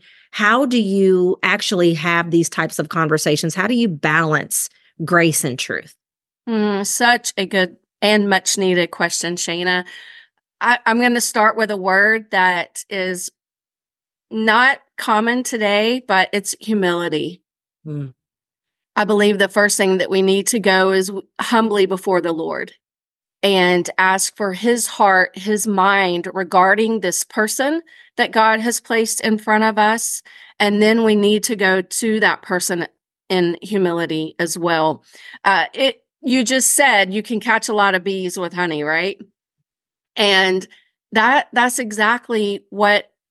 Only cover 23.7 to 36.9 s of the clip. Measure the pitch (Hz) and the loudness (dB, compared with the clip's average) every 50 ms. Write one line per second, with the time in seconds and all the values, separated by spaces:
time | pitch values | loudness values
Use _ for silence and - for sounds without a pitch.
23.7 | 180 175 175 - - - 185 185 190 190 - - - - 214 196 185 180 214 240 | 2 0 0 -2 -2 0 0 0 0 0 -2 -6 -6 -6 -6 -6 -4 -2 0 0
24.7 | 240 233 214 - - - 214 196 190 185 180 - - 196 185 214 214 208 - 220 | 0 0 -2 -6 0 2 4 4 4 4 2 0 -4 -6 -4 -2 -2 -2 -2 -2
25.7 | 202 190 185 196 196 196 190 180 175 175 170 180 175 190 190 160 - 185 185 190 | 0 2 2 2 2 2 0 0 -2 -4 -6 -8 -8 -8 -6 0 2 4 4 6
26.7 | 202 208 226 220 226 214 180 180 170 - - - - 240 214 214 - - 262 285 | 4 2 2 0 0 -2 -2 -2 -4 -4 -6 -6 -4 -2 -2 -2 -2 -2 -2 -2
27.7 | 320 330 - _ - - - _ _ - 240 - - 233 220 220 220 220 220 240 | -2 -4 -6 _ -18 -20 -20 _ _ -4 -4 0 2 2 4 4 2 2 0 -2
28.7 | 226 - - - 233 226 226 220 - - - 220 220 214 - 233 214 214 220 220 | -4 -4 -4 -2 -2 0 0 -2 -2 -2 -2 0 0 0 0 0 2 2 2 2
29.7 | 214 214 208 214 220 233 - - - - - - - - - - _ - 208 208 | 2 2 2 2 2 0 -4 -6 -8 -10 -12 -18 -20 -20 -20 -18 _ -2 0 0
30.7 | 208 202 214 214 220 233 226 220 214 208 202 208 214 214 208 - 226 196 208 190 | 2 4 4 4 4 4 4 4 4 4 4 2 2 0 0 -4 -2 0 0 2
31.7 | 190 190 180 - - - 240 220 220 220 208 180 160 - - - 190 180 - - | 2 0 -2 -4 -6 -4 -2 -2 0 2 2 2 0 0 -4 -4 -4 -4 -2 -2
32.7 | 180 170 165 - _ _ _ _ _ _ _ - 190 185 175 170 170 - - 185 | -4 -4 -4 -8 _ _ _ _ _ _ _ -2 0 0 2 0 -2 -4 -6 -4
33.7 | 208 196 185 175 170 170 165 160 160 156 156 156 - - 175 165 - 185 170 170 | -2 0 0 0 0 -2 -4 -4 -4 -6 -6 -8 -6 -6 -6 -6 -4 -4 -2 0
34.7 | 170 160 156 160 143 - _ _ - - - - - - - 196 196 175 160 - | 0 2 2 0 -2 -4 _ _ -20 -20 -20 -20 -20 -4 0 0 2 2 0 -2
35.7 | - 226 269 269 - - _ _ _ _ - 247 247 262 240 208 262 262 247 - | -2 -2 -2 -2 -2 -4 _ _ _ _ -4 -2 0 0 0 0 0 0 0 0
36.7 | - - 285 262 | 2 2 4 4